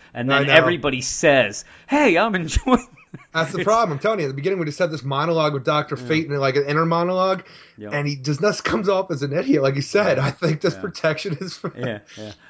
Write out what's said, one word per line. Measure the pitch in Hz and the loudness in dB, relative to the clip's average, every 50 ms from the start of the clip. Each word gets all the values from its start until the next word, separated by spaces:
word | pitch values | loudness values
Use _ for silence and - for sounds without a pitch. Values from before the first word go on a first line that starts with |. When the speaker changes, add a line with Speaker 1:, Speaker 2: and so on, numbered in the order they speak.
| - - | -20 -14
Speaker 1:
And | - 120 120 131 | -10 -6 -2 0
Speaker 2:
I | 139 139 | 0 0
Speaker 1:
then | 139 139 | 2 6
Speaker 2:
know. | |
Speaker 1:
everybody | 147 160 - 175 175 156 147 147 131 127 | 6 6 6 4 2 0 -2 -2 -2 -4
says, | 123 - - - - 156 139 131 113 98 101 - - - - - - - | -6 -6 -4 2 4 6 6 6 4 2 -2 -10 -14 -18 -20 -16 -6 -2
"Hey, | 269 294 294 233 170 165 | 0 2 4 4 4 4
I'm | 214 226 202 | 2 0 0
enjoying | 180 165 139 - - - 254 254 | -2 -2 -2 -2 0 2 4 4
this." | - - - _ - - _ - - - _ | 4 2 -2 _ -20 -20 _ -20 -20 -12 _
Speaker 2:
That's | - 160 160 143 | -2 -2 -2 -2
the | 190 190 | -2 -2
Speaker 1:
It's | 175 | 2
Speaker 2:
problem. | 196 220 226 233 180 147 | 2 4 4 2 0 -2
I'm | 139 | -2
telling | - 208 226 202 | 0 -2 0 0
you, | 156 | -2
at | 135 | -4
the | 131 | -4
beginning, | 135 139 185 196 185 | -4 -2 -2 -2 -2
we | 165 | -4
just | 147 147 - | -4 -2 -2
had | 185 160 | -2 -2
this | 156 135 | -2 -4
monologue | 113 139 139 139 151 170 165 160 151 151 147 | -6 -4 -2 -2 0 0 2 2 2 0 0
with | 139 120 | -2 0
Doctor | 160 151 151 147 - 151 123 | 0 0 0 0 -2 -6 -6
Speaker 1:
Yeah. | 127 | -2
Speaker 2:
Fate | 120 156 156 160 143 | 0 0 0 0 -2
and, | 143 143 | -2 0
like, | 135 135 127 | 0 2 2
an | 143 139 | 2 0
inner | 143 147 156 165 | 2 2 2 2
monologue, | 165 170 170 170 180 180 185 185 190 190 180 - - - - - - _ - | 2 2 0 0 0 0 2 2 0 0 -2 -6 -14 -20 -20 -20 -20 _ -16
Speaker 1:
Yep. | - 208 - | -10 -6 -6
Speaker 2:
and | 147 143 | -4 -4
he | 143 143 | -4 -6
just | 139 127 147 147 131 | -4 -4 -4 -2 0
thus | 185 208 190 - | 0 0 0 0
comes | - - - 226 190 196 | -2 -2 -2 0 0 0
off | 196 185 190 185 | 0 0 0 -2
as | 170 131 | -4 -4
an | 143 135 | -4 -4
idiot. | 139 175 202 269 277 147 | -4 -2 0 2 2 4
Like | 135 139 139 | 2 2 0
you | 139 | 0
said, | 135 - - 202 208 180 139 127 | -2 0 2 2 2 2 2 0
Speaker 1:
Yeah. | 135 | 0
Speaker 2:
I | 143 | -2
think | - - 175 156 156 151 | -2 -2 -2 -2 0 0
this | - 175 - | -2 -2 -2
Speaker 1:
Yeah. | - | -4
Speaker 2:
protection | - 180 - - - 160 151 - - 202 147 - | -8 -10 -6 -2 -2 -2 -2 -2 -4 -6 -6 -6
is | 190 175 - | -8 -10 -12
for | - - 175 - | -10 -10 -10 -8
Speaker 1:
Yeah, | - 123 123 107 101 - - - 104 | -6 -6 -6 -6 -8 -12 -16 -16 -14
yeah. | 107 104 101 - - - | -14 -14 -16 -18 -20 -18